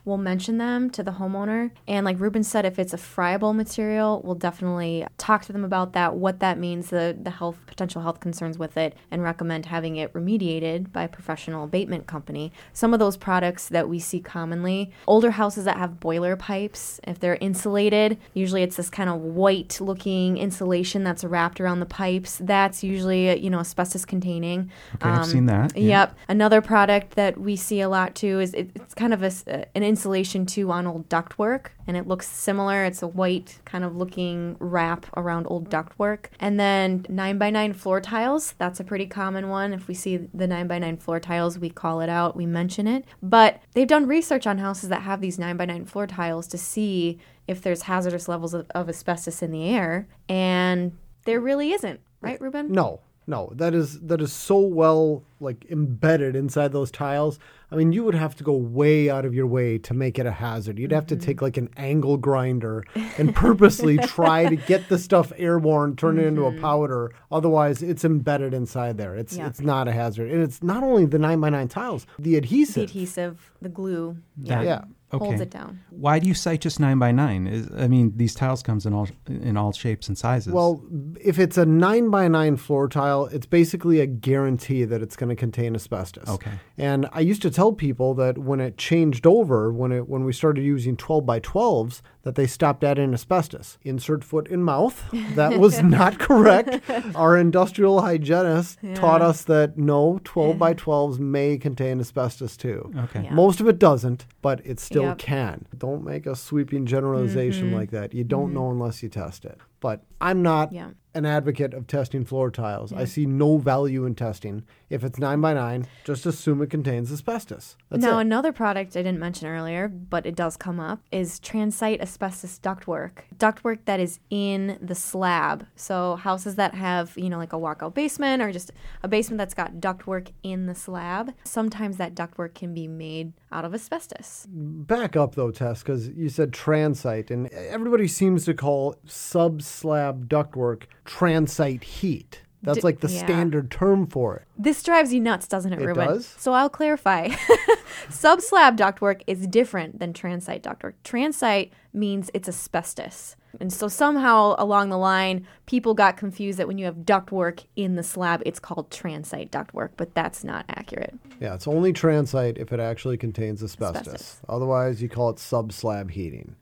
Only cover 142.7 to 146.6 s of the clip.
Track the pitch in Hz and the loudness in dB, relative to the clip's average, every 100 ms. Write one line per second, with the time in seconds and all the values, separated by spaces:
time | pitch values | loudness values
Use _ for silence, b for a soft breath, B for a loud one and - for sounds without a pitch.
142.7 | 147 180 156 151 180 175 170 170 151 127 | 2 2 2 -2 -2 0 2 2 0 -2
143.7 | - 190 196 180 135 117 92 - - 220 | 0 4 4 2 0 -2 -2 -10 -2 0
144.7 | 294 - 339 285 247 233 185 - 190 185 | 0 4 4 4 2 2 0 -2 -4 -2
145.7 | 175 139 170 - 202 240 - - 254 | -2 -2 0 0 0 -4 -6 0 2